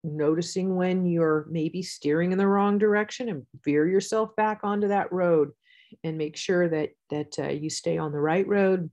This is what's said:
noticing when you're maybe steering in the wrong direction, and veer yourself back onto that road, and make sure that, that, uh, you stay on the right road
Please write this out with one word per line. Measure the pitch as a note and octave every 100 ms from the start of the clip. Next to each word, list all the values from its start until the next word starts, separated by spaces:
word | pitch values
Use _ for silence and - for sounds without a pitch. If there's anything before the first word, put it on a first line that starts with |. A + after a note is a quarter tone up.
noticing | D#3+ D3+ D3+ D#3+ E3+ F#3 F#3+ F3+
when | F3+ F#3
you're | F3+ E3+ D#3+ D#3 D3+
maybe | E3 D#3 F3
steering | F3+ - D3 D#3 F3+
in | F#3
the | G3
wrong | G3+ G3+ G3+
direction, | G#3+ G#3 G#3+ - A#3+
and | D3+ - C3
veer | - D3 D#3+
yourself | F#3+ G3 A3 A3 -
back | G#3+ G#3+
onto | G#3 G#3 G#3
that | G3+ -
road, | F3+ F3 E3 C#3+ - _ _ _ -
and | E3 D#3+
make | D3+ -
sure | - F3+ F3
that, | D#3+ D3 _ _
that, | D3+ D3 -
uh, | C#3+
you | D3 D#3
stay | - E3+ E3
on | D#3+
the | D3
right | D3+ F3 G3
road | G3+ F#3+ F#3 E3